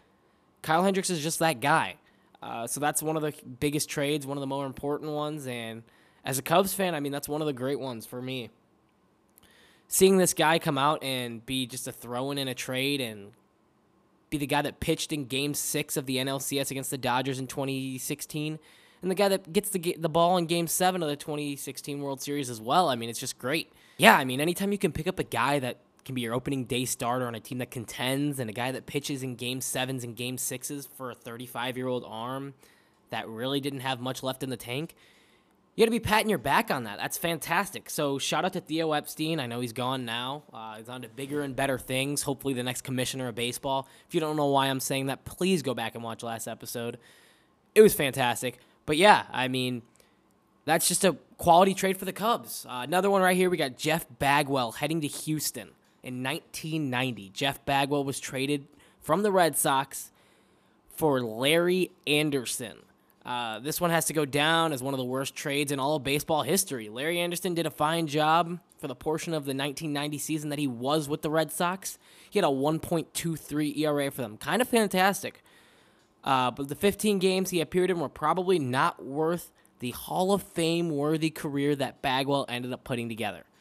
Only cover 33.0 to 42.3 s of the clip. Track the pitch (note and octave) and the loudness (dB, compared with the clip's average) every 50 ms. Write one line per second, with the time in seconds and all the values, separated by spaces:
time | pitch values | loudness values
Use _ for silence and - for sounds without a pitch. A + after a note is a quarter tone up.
33 | _ _ A#2+ A2 G#2+ F#2+ A2+ A2 A#2+ C3 C#3 C#3+ C3+ C#3+ C#3+ C3+ B2 C3+ C3+ A#2 | _ _ -6 -6 -6 -6 -8 -6 -4 -2 -2 -2 -2 -2 -6 -4 -2 -2 -2 -2
34 | A#2+ B2+ C3 - - C3 C3 - C#3+ C3 B2+ G#2+ - A#2+ A#2+ C#3 D#3+ E3 - - | -4 -6 -6 -4 -4 -4 -4 -4 -4 -6 -6 -8 -6 -6 -4 -4 -4 -6 -10 -16
35 | - - _ _ _ _ _ _ _ _ _ _ _ _ _ - A3 A3+ A#3 A3+ | -20 -20 _ _ _ _ _ _ _ _ _ _ _ _ _ 2 2 4 4 0
36 | A3+ F#3 G#3+ A3 A3 A3 G3+ D3 A2+ C#3 C#3+ F#3 A#3 - F#3+ C#3 A#2 G#2+ G#2 - | 0 2 2 2 2 2 0 0 0 2 2 2 2 2 0 -2 -2 -6 -6 -6
37 | G2+ C#3+ - - - E3+ E3+ D#3 - - E3+ F3+ G3+ F#3 - - - - - - | -6 -6 -6 -4 -2 -2 -2 -4 -2 0 0 0 0 -2 -6 -12 -12 -8 -4 -2
38 | D3+ C#3+ C#3 C3+ - - F3 D3+ E3 F3+ - F3 - - D#3 D#3+ E3 D#3 D3+ D3 | -2 0 -2 -2 -2 -2 -2 0 0 0 -2 -4 -6 -4 -4 -2 0 0 0 0
39 | D3 - - - D#3 D#3 E3 D#3+ C3 A#2+ A#2 A#2+ B2+ A#2+ A2 B2 B2 B2+ C3+ C3 | -2 -4 -6 -4 -2 -2 -2 -2 -2 -4 -4 -4 -4 -4 -4 -4 -2 -2 -2 -2
40 | B2+ A#2 A2+ A#2+ B2 C3 C#3 D3+ D3 - - A#2 A2 A2 G#2+ A2 A2+ A#2+ B2 B2+ | -4 -4 -4 -4 -4 -6 -8 -10 -12 -16 -16 -14 -14 -14 -14 -14 -14 -12 -12 -12
41 | A#2+ A2 A2 A#2 C#3 C3+ D3 D3 D3 C#3 C3 B2+ C#3 C#3 C3 A#2+ - - C3 C3 | -12 -14 -10 -10 -8 -4 -4 -2 -2 -2 -2 0 0 0 0 -2 -2 -2 0 0
42 | C3 C#3+ D3 C#3 - - | 0 0 0 -2 -2 -2